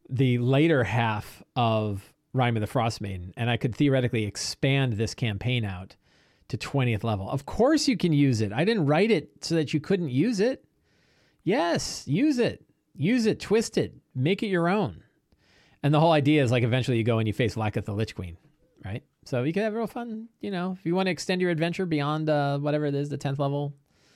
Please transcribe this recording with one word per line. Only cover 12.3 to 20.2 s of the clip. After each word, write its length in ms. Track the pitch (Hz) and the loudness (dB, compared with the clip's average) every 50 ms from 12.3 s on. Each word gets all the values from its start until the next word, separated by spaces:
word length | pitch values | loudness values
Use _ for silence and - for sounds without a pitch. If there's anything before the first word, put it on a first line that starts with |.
| 285 240 | 2 2
it. 240 | 233 147 90 - _ _ _ _ _ _ - | 2 0 0 -4 _ _ _ _ _ _ -8
Use 300 | - 135 180 247 254 220 | -2 0 2 2 2 2
it, 120 | 220 165 - | 2 0 0
twist 400 | - - 196 233 214 - - 196 | 0 0 2 2 2 0 0 -2
it, 160 | 131 92 - - _ _ - | -2 -2 -6 -14 _ _ -6
make 260 | 131 127 156 196 196 - | -2 0 0 0 0 0
it 60 | 208 | -2
your 200 | 190 175 170 170 | 0 0 2 2
own. 360 | 185 214 190 117 85 80 - _ _ _ _ _ _ _ _ _ _ _ _ _ _ _ - | 0 0 0 -2 -6 -10 -18 _ _ _ _ _ _ _ _ _ _ _ _ _ _ _ 0
And 100 | 139 151 | 2 4
the 60 | 147 | 6
whole 100 | 160 170 | 6 6
idea 320 | 165 151 135 143 156 151 135 | 6 4 4 4 4 4 4
is, 80 | 117 | 4
like, 140 | 123 123 113 | 4 2 2
eventually 340 | 117 113 131 120 - 127 113 | 2 2 0 0 2 0 2
you 60 | 110 | 2
go 140 | 117 117 113 | 2 2 2
and 100 | 110 107 | 2 0
you 40 | 101 | 0
face 240 | - 127 107 - | 0 0 -2 0
Lakith 280 | 113 110 107 - 113 98 | -2 -4 -4 -4 -4 -6
the 100 | - 101 | -4 -4
Lich 220 | 101 113 - - | -4 -4 -4 -6
Queen, 200 | - 95 87 85 - _ _ _ _ _ _ _ - - | -10 -12 -12 -12 -16 _ _ _ _ _ _ _ -16 -12
right? 200 | 92 98 - - _ _ _ - | -10 -10 -10 -12 _ _ _ -10
So 200 | - - 123 123 | -6 -4 -2 -2
you 80 | 147 170 | -2 -2
could 100 | 196 214 | -2 -2
have 120 | 220 208 | -2 -2
real 120 | 226 226 | -4 -6
fun, 400 | 196 - 247 240 240 220 220 | -6 -6 -10 -10 -10 -10 -12